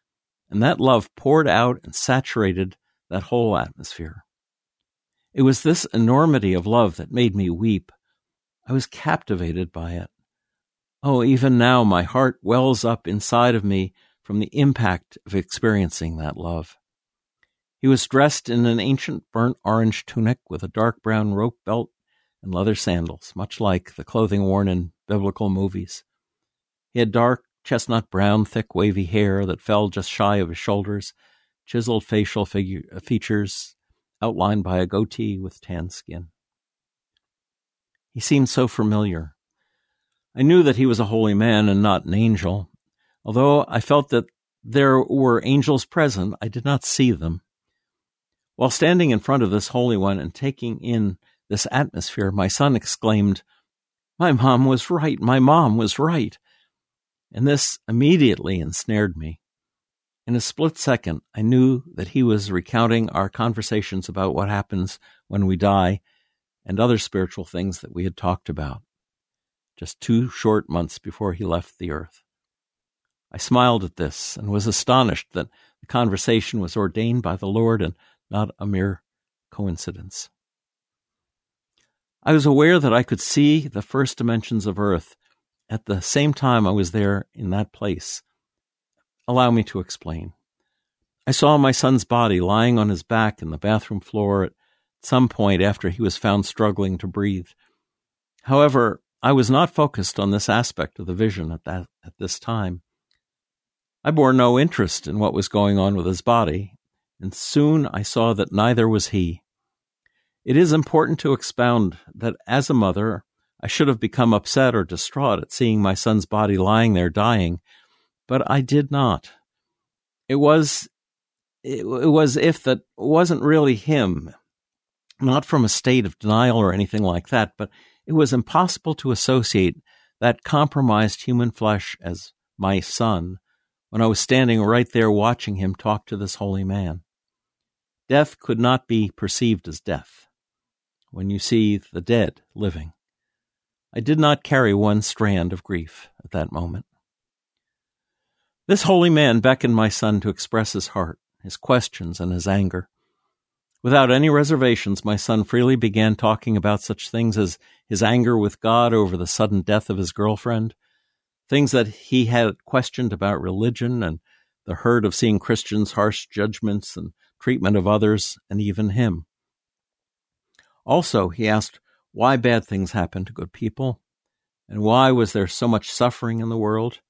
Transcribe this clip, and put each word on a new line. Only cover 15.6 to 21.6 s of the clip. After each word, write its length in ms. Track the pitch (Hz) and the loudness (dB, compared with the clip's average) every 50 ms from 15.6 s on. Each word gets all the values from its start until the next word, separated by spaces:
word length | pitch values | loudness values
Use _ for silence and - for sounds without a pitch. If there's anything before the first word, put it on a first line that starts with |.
| - 113 110 101 95 82 - - 82 82 82 78 | 0 2 2 2 0 0 -2 -6 -8 -8 -8 -8
that 200 | 80 76 - - | -8 -8 -10 -8
love. 380 | 85 85 85 82 78 - - _ _ _ _ _ _ _ _ _ _ _ _ _ _ _ _ _ _ _ _ _ | -8 -6 -6 -6 -8 -10 -16 _ _ _ _ _ _ _ _ _ _ _ _ _ _ _ _ _ _ _ _ _
He 60 | - 131 | 2 2
was 180 | 135 123 - | 4 4 2
dressed 440 | - - 131 139 151 143 - - - | 0 2 4 4 4 2 -2 -6 -4
in 160 | 117 120 120 | -2 0 2
an 140 | 117 117 117 | 2 0 0
ancient 440 | 95 120 135 131 - - 151 113 - _ _ | 0 0 -2 -2 -2 -8 -10 -10 -12 _ _
burnt 240 | 113 117 123 127 - _ | -2 -2 -2 -2 -4 _
orange 420 | - 110 113 113 113 107 - - | -2 0 2 2 0 0 -2 -8
tunic 340 | - - 120 110 110 127 - _ _ | -10 -6 -2 0 0 -2 -4 _ _
with 140 | 90 78 90 | -10 -10 -10
a 40 | 92 | -8
dark 340 | - 110 110 117 110 - | -4 -2 -2 -2 -2 -4
brown 320 | _ 110 110 110 107 104 101 | _ -2 -2 0 0 0 -2
rope 240 | 98 107 117 - _ | 0 -2 -2 -4 _